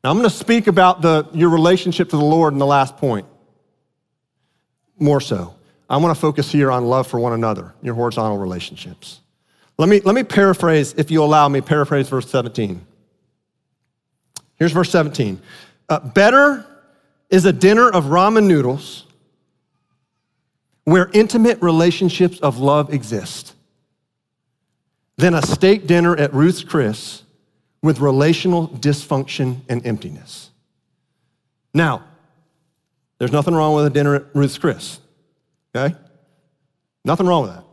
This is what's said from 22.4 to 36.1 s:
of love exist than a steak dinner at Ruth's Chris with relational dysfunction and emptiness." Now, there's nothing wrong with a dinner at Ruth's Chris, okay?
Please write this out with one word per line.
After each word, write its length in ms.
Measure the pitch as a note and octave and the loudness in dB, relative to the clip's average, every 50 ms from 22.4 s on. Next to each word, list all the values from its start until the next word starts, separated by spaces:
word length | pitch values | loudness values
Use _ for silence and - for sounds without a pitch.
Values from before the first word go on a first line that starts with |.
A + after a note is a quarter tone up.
of 180 | - C#3+ A#2 A#2+ | -4 -4 -2 0
love 340 | C3+ C#3 D3 D3 C#3+ C#3 | 0 2 2 0 0 -2
exist 640 | D3+ C3+ A2+ G#2+ A2+ G2+ F2+ E2+ - - - - _ _ _ _ _ _ _ _ _ _ _ _ _ _ _ _ _ _ _ _ _ _ _ _ _ _ _ _ _ _ _ _ _ - | -6 -8 -6 -6 -8 -8 -8 -10 -16 -16 -18 -20 _ _ _ _ _ _ _ _ _ _ _ _ _ _ _ _ _ _ _ _ _ _ _ _ _ _ _ _ _ _ _ _ _ 0
than 160 | E3 F3+ E3+ | 2 2 2
a 80 | A3+ | 0
steak 440 | - - D3 - F#3+ F#3+ G3+ G#3+ F#3 | -2 -2 -2 2 4 2 2 2 2
dinner 300 | D3 F3 F3 E3+ F3 F3 | 0 2 2 2 2 2
at 160 | D3+ D3 C#3 | 0 -2 -2
Ruth's 320 | C#3 C3 D3+ F3+ F3+ - - | 2 2 2 2 0 -2 -8
Chris 580 | - - D#3 B2+ G#2 G#2+ - - - - - _ _ _ _ _ _ _ _ _ _ _ _ | -4 -4 -2 -2 -2 -4 -6 -12 -16 -18 -20 _ _ _ _ _ _ _ _ _ _ _ _
with 180 | - D#3 D3 A#2 | 0 0 0 2
relational 680 | C#3+ C#3+ C3 C3+ C#3+ D#3 E3+ - - F#3 F3 E3+ E3 D#3 | 0 0 2 2 2 2 0 0 0 -2 -2 -2 -2 -6
dysfunction 920 | - B2 A2+ D3 C#3+ D3 - - D3 C3+ C3+ - - - C#3 B2+ B2 B2+ - - | -10 -4 -2 -2 -2 -2 -4 -6 -4 -4 -4 -6 -6 -6 -6 -6 -6 -10 -8 -8
and 180 | B2 A#2+ A#2 | -8 -6 -4
emptiness." 640 | A#2+ A2 G#2+ - - D2 - - - - - - _ _ _ _ _ _ _ _ _ _ _ _ _ _ _ _ _ _ _ _ _ _ _ _ _ | -6 -6 -6 -8 -14 -18 -18 -20 -20 -20 -20 -20 _ _ _ _ _ _ _ _ _ _ _ _ _ _ _ _ _ _ _ _ _ _ _ _ _
Now, 300 | - D3+ E3+ D3+ B2+ - - _ _ _ _ _ _ _ _ _ _ _ _ _ _ _ _ _ _ _ _ _ _ _ | -2 0 0 0 -2 -6 -10 _ _ _ _ _ _ _ _ _ _ _ _ _ _ _ _ _ _ _ _ _ _ _
there's 140 | B2 A#2 | -6 -2
nothing 220 | B2+ D3 C#3+ F3+ E3+ | -2 -2 0 0 0
wrong 200 | D#3+ D#3 D3+ D3+ | 0 2 2 2
with 120 | D3+ D3 | 2 0
a 40 | D3 | 0
dinner 260 | B2+ D3 C#3+ C#3+ C#3+ | 0 0 0 0 0
at 80 | C#3 C#3 - - | -2 -4 -6 -2
Ruth's 220 | C#3+ C#3+ C3 - | -2 -2 -2 -2
Chris, 440 | - - D#3 A2+ - - - - - _ _ _ _ _ _ _ _ _ _ _ _ _ _ _ | -4 -4 -4 -4 -4 -10 -16 -18 -20 _ _ _ _ _ _ _ _ _ _ _ _ _ _ _
okay? 200 | F3+ - D3 E3+ - _ _ | -4 -4 -4 -6 -8 _ _